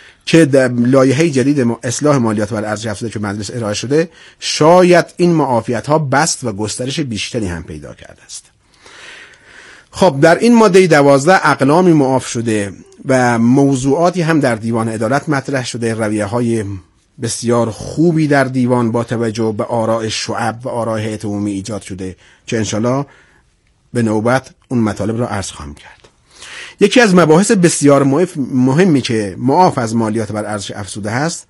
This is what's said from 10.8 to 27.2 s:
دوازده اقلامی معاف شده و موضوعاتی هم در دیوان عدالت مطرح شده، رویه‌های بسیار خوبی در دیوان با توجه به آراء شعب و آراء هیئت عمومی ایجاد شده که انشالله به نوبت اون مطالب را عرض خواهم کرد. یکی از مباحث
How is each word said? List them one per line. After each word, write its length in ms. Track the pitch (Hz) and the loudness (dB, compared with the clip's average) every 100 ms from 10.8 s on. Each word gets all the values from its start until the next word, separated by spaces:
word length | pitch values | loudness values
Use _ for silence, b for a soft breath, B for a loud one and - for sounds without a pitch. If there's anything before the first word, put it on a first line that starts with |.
| 185 | 6
دوازده 600 | 151 143 139 139 190 156 | 6 6 4 4 2 2
اقلامی 460 | 139 135 160 185 | 2 2 4 4
معاف 340 | 160 131 131 - | 4 2 0 -2
شده 460 | 120 117 107 101 - - - 135 | -6 -2 -2 -4 -10 -20 -10 -2
و 340 | 131 123 117 | 0 2 2
موضوعاتی 800 | 117 135 139 135 135 147 175 180 | 4 4 4 2 0 0 0 0
هم 180 | 160 160 | 0 0
در 160 | 135 113 | 0 -2
دیوان 340 | 113 117 113 | -4 -4 -2
عدالت 400 | 110 110 139 - | -4 -2 -2 -2
مطرح 360 | 143 131 139 123 | -4 -4 -6 -6
شده، 280 | 120 117 | -6 -4
رویه‌های 720 | 113 107 107 101 120 120 113 101 98 - _ _ - | -4 -4 -2 -4 -2 -2 -2 -4 -10 -16 _ _ -12
بسیار 500 | 117 - 117 117 117 | -10 -6 -2 0 -2
خوبی 560 | 107 - 139 170 160 151 | -6 -8 -2 0 2 2
در 160 | 143 | 0
دیوان 480 | 127 131 123 123 117 | 0 0 0 0 0
با 120 | 117 | -2
توجه 500 | 117 117 117 107 113 107 | -4 -4 -4 -2 -4 -4
به 60 | |
آراء 460 | 117 117 113 113 110 | -4 -4 -2 -4 -4
شعب 560 | - - 107 113 113 123 | -8 -8 -6 -6 -6 -8
و 40 | |
آراء 280 | 120 113 110 | -6 -4 -6
هیئت 280 | 110 107 107 | -6 -8 -6
عمومی 260 | 101 104 | -6 -4
ایجاد 300 | 98 95 101 | -6 -8 -10
شده 340 | - 92 92 87 b b - | -12 -12 -12 -14 b b -6
که 120 | 113 | -4
انشالله 480 | 104 107 120 131 143 b b b _ _ _ _ _ | -2 -2 -2 -2 -6 b b b _ _ _ _ _
به 80 | 120 | -4
نوبت 480 | 113 107 113 127 - _ - | -2 0 0 0 -4 _ -6
اون 120 | 127 | -2
مطالب 400 | 107 - 104 113 | -2 -2 -4 -4
را 80 | 120 | -6
عرض 240 | 104 92 | -6 -8
خواهم 220 | - 73 | -12 -16
کرد. 340 | 73 - - _ _ B B B B B - | -18 -20 -20 _ _ B B B B B 0
یکی 220 | 202 254 | 2 4
از 140 | 233 | 4
مباحث 360 | 180 | 6